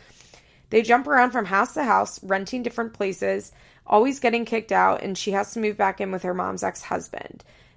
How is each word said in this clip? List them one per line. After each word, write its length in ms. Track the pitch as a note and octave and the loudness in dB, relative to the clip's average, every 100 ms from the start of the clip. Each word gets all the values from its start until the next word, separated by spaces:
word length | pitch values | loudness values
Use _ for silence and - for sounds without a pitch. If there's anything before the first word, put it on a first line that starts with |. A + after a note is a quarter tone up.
| - - - - _ _ - | -20 -20 -20 -20 _ _ 0
They 100 | A3 | 2
jump 260 | A3+ B3 C#4 | 4 2 4
around 260 | C4+ B3 | 4 4
from 120 | B3 | 2
house 300 | F#3 G3 B3 | 0 0 0
to 100 | D#4 | 0
house, 400 | B3+ F#3+ G3+ - | 2 2 0 -4
renting 380 | F#3+ G3 F#3+ B3+ | -2 -2 -2 -6
different 320 | A#3+ - A3+ | -6 -6 -8
places, 580 | - G3 F3+ G3 G3 - - - _ - | -4 -6 -2 -2 -4 -6 -18 -20 _ 2
always 320 | G#3+ C4+ C4+ | 4 4 2
getting 280 | A#3+ A#3 A3+ | 0 0 -2
kicked 260 | A3+ G#3+ | -4 0
out, 300 | F#3+ F#3+ F#3+ | 4 4 2
and 160 | G3+ F#3+ | -2 -6
she 140 | G#3+ | -2
has 200 | G3 G3+ | -2 -2
to 80 | A#3 | -4
move 160 | G#3+ G#3 | -4 0
back 240 | G3 F#3+ | -2 -2
in 100 | F#3+ | -6
with 120 | F#3 | -6
her 100 | F3+ | -4
mom's 300 | F3+ F#3 F#3 | -4 -4 -4
ex-husband. 800 | F#3+ - - F3+ - - - - - _ _ | -6 -8 -6 -6 -6 -14 -14 -18 -20 _ _